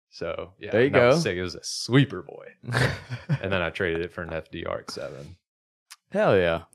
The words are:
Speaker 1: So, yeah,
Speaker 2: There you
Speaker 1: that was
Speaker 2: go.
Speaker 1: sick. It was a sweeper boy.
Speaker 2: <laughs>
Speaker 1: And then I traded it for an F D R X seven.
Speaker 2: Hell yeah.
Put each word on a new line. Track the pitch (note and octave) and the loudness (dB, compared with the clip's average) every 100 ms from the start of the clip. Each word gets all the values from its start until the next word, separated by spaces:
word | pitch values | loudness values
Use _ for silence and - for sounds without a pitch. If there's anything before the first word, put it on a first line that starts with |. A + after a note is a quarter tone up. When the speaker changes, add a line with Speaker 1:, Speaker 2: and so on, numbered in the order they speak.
| _ | _
Speaker 1:
So, | - E2+ - F2+ _ | -10 -8 -8 -10 _
yeah, | E2 | 0
Speaker 2:
There | G#2+ | 2
you | C3+ | 4
Speaker 1:
that | B2+ A#2+ | 6 6
was | D#3 | 4
Speaker 2:
go. | |
Speaker 1:
sick. | D#3 F2+ | 0 -2
It | |
was | F2+ - | -6 -8
a | |
sweeper | - - - B2+ C3+ F2+ | -12 -10 4 4 4 0
boy. | - - - _ | -12 -16 -20 _
Speaker 2:
<laughs> | - B2 B2+ - - A#2+ - C#3+ | -4 0 0 -2 -10 -12 -2 -2
Speaker 1:
And | F#2+ | 0
then | F#2+ | 0
I | E2 | 0
traded | - F#2 E2 | 0 0 0
it | E2+ | -4
for | - | -6
an | E2 | -6
F | D#2+ - | -8 -8
D | E2 G1+ | -8 -6
R | - | -6
X | - - | -8 -10
seven. | C#2 C#2 D#2 F#2 _ _ _ _ _ - _ | -10 -12 -16 -20 _ _ _ _ _ -20 _
Speaker 2:
Hell | G3 G3 G2+ | 0 4 6
yeah. | F2 E2 - | 4 0 -4